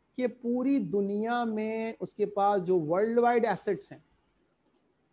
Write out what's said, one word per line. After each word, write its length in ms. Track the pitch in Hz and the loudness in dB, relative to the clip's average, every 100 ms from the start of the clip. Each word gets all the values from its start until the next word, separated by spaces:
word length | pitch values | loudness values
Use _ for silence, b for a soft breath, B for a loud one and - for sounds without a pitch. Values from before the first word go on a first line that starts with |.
| _ - | _ -4
कि 80 | 247 | -4
पूरी 520 | - 233 247 262 277 | -4 -4 -2 0 0
दुनिया 680 | 170 202 202 208 226 240 | 0 0 0 -2 -2 -2
में 540 | 233 214 220 220 226 - | -2 -2 -4 -4 -6 -8
उसके 260 | 185 - 202 | -10 -4 -4
पास 340 | 208 202 202 | 2 2 2
जो 180 | 175 185 | 2 0
वर्ल्ड 400 | 151 180 220 240 | 2 2 2 4
वाइड 240 | 240 240 | 4 4
assets 480 | 226 185 208 202 - | 2 0 -2 -4 -6
हैं 100 | - _ _ _ _ _ _ _ _ _ _ _ | -20 _ _ _ _ _ _ _ _ _ _ _